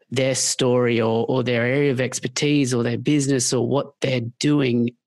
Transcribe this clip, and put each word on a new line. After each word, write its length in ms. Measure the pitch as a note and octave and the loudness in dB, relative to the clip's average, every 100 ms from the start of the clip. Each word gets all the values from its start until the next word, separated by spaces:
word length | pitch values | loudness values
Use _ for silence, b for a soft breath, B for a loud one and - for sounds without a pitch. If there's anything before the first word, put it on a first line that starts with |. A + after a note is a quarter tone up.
| B | B
their 240 | C3 C3 | -2 0
story 680 | B2+ - - C3 B2 A#2+ A#2 | 0 -2 0 2 2 2 2
or, 240 | A2+ A2+ A#2 | 0 0 0
or 140 | C3 | -2
their 220 | B2 A#2+ | 0 0
area 280 | A#2+ C#3 C#3+ | 0 0 0
of 80 | B2 | 0
expertise 760 | A#2+ - B2 - D3 D3 B2+ | -2 -4 -8 -4 0 2 2
or 80 | B2+ | 0
their 160 | A#2+ A#2 | 0 -2
business 540 | B2 D3 C3+ C3+ A#2+ | 0 0 2 0 0
or 120 | B2+ A#2 | 0 0
what 260 | C3+ C3+ - | -2 -4 -4
they're 220 | C#3 B2+ A#2 - | -4 -2 -4 -4
doing 520 | D3 D3 C3 A#2+ A#2+ - | 0 2 2 0 -2 -4